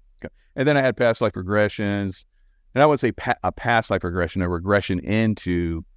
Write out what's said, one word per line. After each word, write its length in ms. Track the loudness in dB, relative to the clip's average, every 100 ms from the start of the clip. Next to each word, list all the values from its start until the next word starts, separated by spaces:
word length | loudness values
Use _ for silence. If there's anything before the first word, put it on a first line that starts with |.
| _ _
Okay. 120 | -18 -18 _ -2
And 100 | 2
then 80 | 4
I 60 |
had 160 | 2 2
past 240 | 2 2
life 120 | -2
regressions, 920 | -2 -2 0 0 0 -4 -2 -4 -8 -18 _ _ _ _ 2
and 80 |
I 20 | 4
wouldn't 140 | 4
say 140 | 0
pa-, 220 | -2 -4 -4
a 100 | -4
past 360 | -4 0 0 2
life 140 | -2
regression, 380 | -2 -2 -2 -2
a 80 | -2
regression 500 | -2 2 0 2 -2
into, 840 | 0 0 0 0 -2 0 0 -4 -8